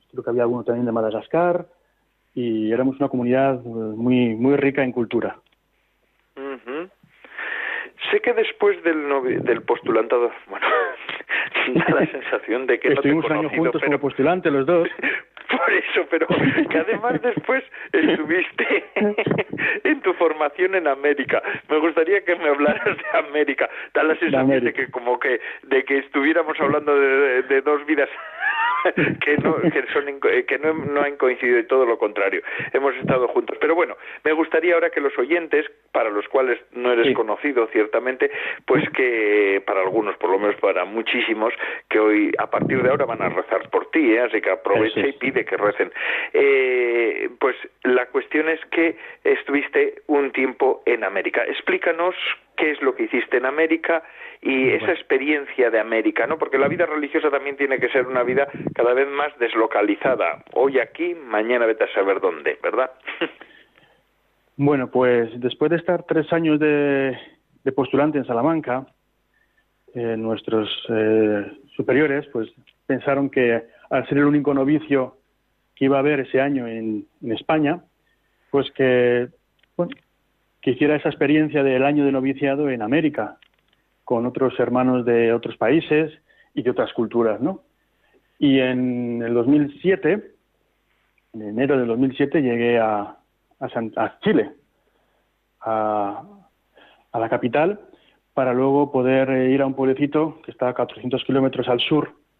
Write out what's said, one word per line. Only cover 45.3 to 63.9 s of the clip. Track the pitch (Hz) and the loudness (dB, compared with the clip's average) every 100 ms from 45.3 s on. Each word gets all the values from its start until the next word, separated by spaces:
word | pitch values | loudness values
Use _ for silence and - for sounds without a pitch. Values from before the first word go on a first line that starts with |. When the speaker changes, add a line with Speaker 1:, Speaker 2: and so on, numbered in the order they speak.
| 127 | -2
Speaker 2:
que | - 113 | -2 0
recen. | 104 - 92 - - - - | 0 0 -4 -4 -6 -6 -2
Eh, | - 139 135 127 127 120 120 113 - - 120 | 2 4 4 2 2 2 2 0 0 -6 -2
pues | 135 - - _ | -2 -2 -10 _
la | 127 127 123 | 2 2 2
cuestión | 139 - 151 156 | -4 -2 -2 0
es | 156 - | -2 -2
que | - 165 - - - - | 0 0 -2 -12 -4 0
estuviste | 135 - 143 139 147 143 - - | 0 0 -2 0 0 0 -2 0
un | 147 139 | 0 2
tiempo | 135 131 123 131 - - | 0 -2 2 0 2 0
en | 117 | 0
América. | 98 98 - - - | -2 -4 -2 -2 -2
Explícanos | - - 185 185 165 175 180 - - _ - | -4 -2 0 0 0 -2 -2 -6 -8 _ -4
qué | 156 | -2
es | 143 | 0
lo | 135 120 | -2 0
que | |
hiciste | 110 127 110 127 | -2 -2 0 -2
en | 131 | 0
América | 147 160 165 - 165 - - - - | 0 0 0 0 -2 -4 -16 -20 -8
y | - 131 131 | -2 2 2
Speaker 1:
Bueno. | 160 | 2
Speaker 2:
esa | - | 0
experiencia | 165 - 131 139 151 139 - 120 | -4 0 0 2 -2 -2 0 2
de | 110 | 2
América, | 110 113 113 - 117 | 0 0 0 0 -2
¿no? | 156 | -2
Porque | 170 135 | -2 2
la | 139 | 2
vida | 175 165 | 2 -2
religiosa | 151 143 156 151 | -2 -2 0 0
también | 139 139 139 | 0 -4 -4
tiene | 139 131 | -2 0
que | 120 | 0
ser | 135 127 | 0 0
una | 131 | 0
vida | 123 127 139 - - - | 0 0 0 -4 -8 0
cada | 120 | 2
vez | 127 139 | 2 0
más | 143 147 - | -2 -4 -2
deslocalizada. | 117 113 113 107 104 101 135 123 85 76 - | -2 0 0 2 0 0 0 0 0 -4 -6
Hoy | - 135 135 | 0 2 2
aquí, | 113 - 175 170 | 0 -4 -6 -6
mañana | 131 107 113 123 113 | -4 -2 0 2 2
vete | 110 101 | 2 0
a | |
saber | 107 98 95 | 0 0 2
dónde, | 92 80 71 71 | 0 -2 -6 -4
¿verdad? | 87 107 131 - - - | -4 -2 -4 -6 -16 -8
<laughs> | 165 - - - _ _ _ | -10 -10 -20 -20 _ _ _